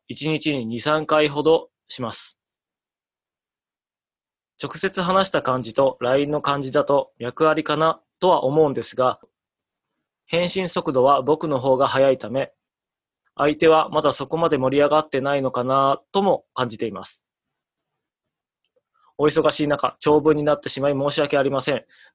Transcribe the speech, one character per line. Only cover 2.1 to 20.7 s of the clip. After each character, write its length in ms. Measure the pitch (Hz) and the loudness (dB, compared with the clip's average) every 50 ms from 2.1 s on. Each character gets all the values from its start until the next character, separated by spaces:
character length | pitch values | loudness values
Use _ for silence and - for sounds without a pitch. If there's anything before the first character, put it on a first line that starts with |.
| - | -10
す。 260 | - - - - _ _ _ _ _ _ _ _ _ _ _ _ _ _ _ _ _ _ _ _ _ _ _ _ _ _ _ _ _ _ _ _ _ _ _ _ _ _ _ _ _ _ _ _ - | -12 -16 -20 -20 _ _ _ _ _ _ _ _ _ _ _ _ _ _ _ _ _ _ _ _ _ _ _ _ _ _ _ _ _ _ _ _ _ _ _ _ _ _ _ _ _ _ _ _ -12
直 140 | - 135 - | -12 -12 -8
接 260 | 160 - 190 190 196 | -6 -8 -6 -4 -4
話 260 | 175 180 185 196 190 | -2 0 0 0 0
し 40 | 190 | 0
た 100 | - 151 | -2 -2
感 200 | - 135 127 127 | -2 -2 -2 -2
じ 120 | 117 113 - | -4 -2 0
と 240 | - 139 131 - - | 2 2 2 0 -2
line 260 | 127 120 131 143 143 | 0 0 0 0 0
の 140 | 147 151 143 | 0 -2 -2
感 200 | - 143 143 143 | -2 -2 -2 -2
じ 100 | 135 131 | -4 -2
だ 140 | 127 147 143 | 0 0 2
と 260 | - 143 139 - - _ - | 2 2 0 0 -2 _ -10
脈 300 | 120 123 - - 160 156 | -10 -8 -2 0 2 2
あ 40 | 156 | 2
り 120 | 156 151 | 0 -2
か 100 | - 151 | -2 0
な 260 | 151 160 165 156 - _ _ _ _ | 0 0 0 0 -4 _ _ _ _
と 80 | 180 185 | 2 2
は 160 | 165 143 - | 2 2 2
思 220 | 131 147 160 156 | 2 2 2 2
う 20 | 143 | 2
ん 40 | 127 | 0
で 100 | 123 110 | -4 -8
す 120 | - - | -6 -2
が、 240 | 127 127 127 - - _ _ _ _ _ _ _ _ _ _ _ _ _ _ _ _ _ _ _ _ _ | 0 0 0 0 -4 _ _ _ _ _ _ _ _ _ _ _ _ _ _ _ _ _ _ _ _ _
返 200 | - 165 170 180 | -6 -4 -2 -2
信 220 | 175 - 190 185 170 | -2 -4 -4 -6 -4
速 240 | - 180 - 160 135 | -6 -6 -4 -2 0
度 100 | 131 123 | 2 4
は 180 | 139 143 135 | 4 4 2
僕 280 | 127 139 156 156 175 156 | 2 0 -2 -2 -2 -4
の 100 | 143 123 | -4 -2
方 160 | 123 135 131 | 0 0 2
が 140 | 131 139 123 | 2 0 0
早 200 | 131 135 135 139 | 2 2 2 2
い 80 | 131 | 2
た 120 | - - 107 | 0 -4 -6
め、 240 | 120 135 139 - _ _ _ _ _ _ _ _ _ _ _ _ _ _ _ _ _ | -6 -6 -6 -8 _ _ _ _ _ _ _ _ _ _ _ _ _ _ _ _ _
相 220 | - 143 151 147 | -2 0 0 2
手 100 | 151 165 | 4 4
は 220 | 160 160 156 156 - | 6 6 6 4 0
ま 120 | - 151 | -2 0
だ 120 | 147 143 123 | 0 0 0
そ 140 | - 139 | -2 -6
こ 100 | - 160 | -6 -4
ま 100 | 160 170 | -2 0
で 100 | 160 151 | 0 0
盛 200 | 131 131 131 135 | 0 0 0 2
り 40 | 143 | 2
上 60 | 143 | 2
が 120 | 143 147 156 | 4 2 0
っ 100 | 151 - | 0 0
て 100 | - 131 | -4 -4
な 160 | 131 139 143 | -2 -2 -2
い 60 | 139 | -2
の 100 | 135 127 | -2 -2
か 140 | - 127 123 | -4 -4 -2
な 360 | 131 135 139 139 139 139 - _ _ - | 0 0 2 2 0 0 -2 _ _ -2
と 80 | 196 | 0
も 240 | 202 190 156 - - _ _ | 2 2 0 0 -4 _ _
感 160 | 131 127 117 | -6 -4 -4
じ 80 | 110 | -6
て 80 | - 120 | -8 -8
い 60 | 110 98 | -8 -8
ま 100 | 92 95 | -10 -14
す。 220 | - - _ _ _ _ _ _ _ _ _ _ _ _ _ _ _ _ _ _ _ _ _ _ _ _ _ _ _ _ _ _ _ _ _ _ _ _ _ _ _ _ | -16 -20 _ _ _ _ _ _ _ _ _ _ _ _ _ _ _ _ _ _ _ _ _ _ _ _ _ _ _ _ _ _ _ _ _ _ _ _ _ _ _ _
お 80 | - 147 | 0 0
忙 240 | 151 147 160 139 151 | 2 2 2 2 0
し 120 | - - 151 | 0 0 0
い 40 | |
中、 280 | 147 143 - - - - _ | -2 0 0 -2 -4 -4 _
長 220 | - 151 151 151 | 2 2 4 4
文 140 | 147 156 151 | 4 4 2
に 80 | 151 147 | 2 2
な 120 | 151 147 | 0 0
っ 40 | 147 | 0
て 100 | - | -2
し 120 | - | -6